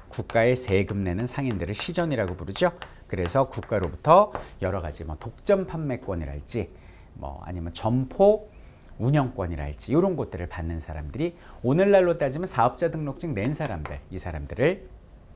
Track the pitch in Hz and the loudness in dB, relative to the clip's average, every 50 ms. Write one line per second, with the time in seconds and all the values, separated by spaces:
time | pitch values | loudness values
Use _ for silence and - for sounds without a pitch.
0 | - - - - 107 - - 117 113 120 127 123 - - 95 98 98 95 104 101 | -20 -12 -10 -10 -8 0 2 4 4 4 4 2 2 2 2 2 2 2 0 -2
1 | 98 92 87 98 120 123 - - 139 131 113 90 82 82 104 - - - 165 180 | 0 0 0 -2 -2 -4 -4 -4 -2 -2 -2 -2 -4 -4 -4 -4 -4 -4 -2 -2
2 | 170 160 143 117 101 90 90 90 85 - 98 - 180 175 175 - - - - - | 0 0 0 0 0 -2 -2 -6 -6 -8 0 2 2 2 2 -2 -12 -16 -16 -20
3 | - - - 90 90 87 - 131 139 - - - - - 117 101 90 82 - - | -10 -8 -4 -2 -2 2 2 2 2 2 -2 -8 -4 -2 0 0 0 0 -4 -2
4 | - 147 165 190 208 208 - - - - - - 95 92 92 95 82 80 76 - | 4 8 8 8 8 6 0 -8 -10 -10 -8 -4 -2 -2 -2 -2 -4 -6 -8 -8
5 | 80 78 78 - - 120 - - - - 202 196 185 - - 160 156 143 123 113 | -10 -10 -10 -10 -10 -12 -14 -8 2 2 2 2 2 -2 -4 -4 -4 -4 -4 -4
6 | - - 95 85 78 71 71 73 - - - 117 95 - - - - - - - | -4 -4 -4 -4 -4 -6 -8 -10 -10 -6 -4 -4 -4 -4 -8 -16 -20 -20 -20 -20
7 | - - - - - 69 71 - - 78 90 90 82 85 - - - 113 123 131 | -20 -20 -16 -12 -12 -10 -10 -10 -10 -10 -8 -6 -6 -8 -8 -4 -2 0 2 2
8 | 135 127 - - 196 202 214 214 - - - - - - - - - - - - | 0 -2 2 6 6 6 6 4 0 -8 -18 -20 -20 -20 -20 -20 -20 -20 -10 -2
9 | 104 127 147 151 135 120 - 101 95 87 85 73 73 73 73 - - - 123 165 | 0 2 2 2 2 0 -2 -4 -4 -4 -2 -4 -4 -6 -6 -8 -4 0 2 2
10 | 185 196 180 143 117 - - 82 87 82 - - 80 82 82 80 80 - 78 78 | 4 2 0 -2 -4 -6 -6 -8 -8 -8 -6 -6 -6 -4 -4 -6 -8 -8 -10 -8
11 | 73 73 85 120 156 175 170 - - - - - - 120 139 170 190 202 202 190 | -8 -8 -6 -4 -4 -4 -6 -10 -18 -20 -16 -4 0 2 4 4 6 8 8 8
12 | 180 175 170 - 151 139 127 156 185 - - - 117 127 - - 175 165 143 160 | 6 6 4 2 0 0 0 -4 -6 -4 2 4 4 4 4 2 -2 -2 -2 -2
13 | 151 143 - - - 170 135 98 101 131 156 - 160 135 104 80 76 - 73 71 | -4 -6 -6 -6 -6 -4 -2 -2 -2 -2 -2 -2 -4 -4 -4 -6 -6 -8 -10 -12
14 | - - 95 90 - 90 78 76 73 69 80 90 127 160 190 202 - - - - | -12 -10 -12 -10 -8 -6 -8 -8 -8 -8 -2 2 2 2 2 0 -6 -16 -20 -20
15 | - - - - - - - | -20 -20 -20 -20 -20 -20 -20